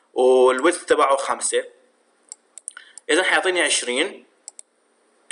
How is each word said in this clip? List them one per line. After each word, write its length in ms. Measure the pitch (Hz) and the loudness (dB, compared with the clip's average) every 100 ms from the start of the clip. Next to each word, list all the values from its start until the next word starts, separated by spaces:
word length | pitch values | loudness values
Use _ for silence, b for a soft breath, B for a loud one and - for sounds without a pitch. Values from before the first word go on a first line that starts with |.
| B | B
والويدث 680 | - 127 131 127 127 156 - | 0 4 6 4 4 0 0
تبعه 320 | - 151 139 139 | 0 2 2 0
خمسة، 480 | - 113 - 120 - _ _ _ _ _ - - _ - - B B B B | -2 -6 -4 -4 -6 _ _ _ _ _ -20 -20 _ -20 -20 B B B B
إذا 120 | 156 | -2
حيعطيني 400 | 185 160 185 180 | 0 0 0 -2
عشرين. 640 | 147 - 123 131 190 - _ _ - - - _ _ _ _ _ - | -2 -2 -4 -4 -6 -8 _ _ -20 -20 -20 _ _ _ _ _ -6